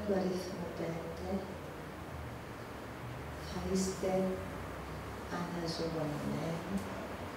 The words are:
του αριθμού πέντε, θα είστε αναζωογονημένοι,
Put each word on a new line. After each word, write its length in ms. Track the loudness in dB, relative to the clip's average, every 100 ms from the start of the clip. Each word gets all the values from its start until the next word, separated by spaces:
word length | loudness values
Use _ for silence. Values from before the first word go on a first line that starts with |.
του 100 | 6 4
αριθμού 480 | 6 2 0 -2 -2 0
πέντε, 520 | 0 0 -2 -2 0 0 0 -6 -6 -6 -8 -8 -6 -6 -6 -6 -8 -8 -6 -6 -6 -6 -6 -6 -4 -4 -4
θα 120 | 0 4
είστε 400 | 4 4 4 4 6 6 2 -2 -4 -4 -6 -4 -4 -4 -6 -2 -2
αναζωογονημένοι, 1400 | 0 0 0 2 2 2 2 2 0 2 2 0 0 0 0 -4 -4 -4 -4